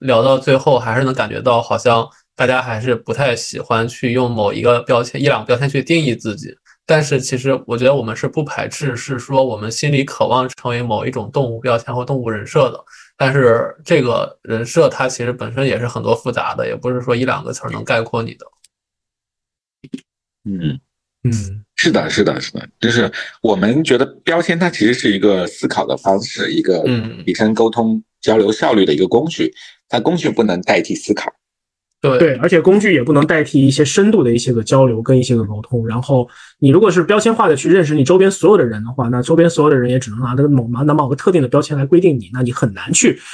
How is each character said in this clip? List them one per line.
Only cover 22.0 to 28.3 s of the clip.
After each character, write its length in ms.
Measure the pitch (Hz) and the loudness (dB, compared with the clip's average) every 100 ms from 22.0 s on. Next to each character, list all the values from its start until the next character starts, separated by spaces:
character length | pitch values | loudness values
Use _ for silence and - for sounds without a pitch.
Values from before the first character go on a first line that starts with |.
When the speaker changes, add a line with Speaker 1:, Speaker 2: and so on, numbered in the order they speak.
| 80 | 0
Speaker 2:
是 160 | - | -2
的， 160 | 95 - | -2 -2
是 100 | - | -8
的。 140 | - - _ | -14 -16 _
就 80 | 117 | -2
是 220 | 117 110 - - - | 0 -2 -4 -14 -6
我 120 | 113 | -2
们 300 | 98 101 139 | 0 0 0
觉 140 | 160 123 | 2 2
得 80 | 139 - | 0 -6
标 160 | - 170 | -2 -2
签 180 | 170 170 | 0 0
它 120 | 180 | -2
其 160 | - 107 | 0 0
实 80 | |
是 180 | 123 127 | 0 0
一 60 | 98 | 2
个 280 | 104 95 90 | 2 2 -2
思 220 | - 120 | -6 -6
考 160 | - | -4
的 100 | - - | -4 -4
方 220 | - - | 0 0
式， 280 | - - - | -2 -6 -4
一 120 | - | -2
个 200 | - - - | 0 0 0
Speaker 1:
嗯。 360 | 120 110 113 87 | -2 -4 -8 -4
Speaker 2:
提 80 | |
升 180 | 90 110 | 0 0
沟 160 | 110 113 | 2 0
通 340 | 117 113 110 - _ | 2 0 -2 -6 _
交 160 | - | 0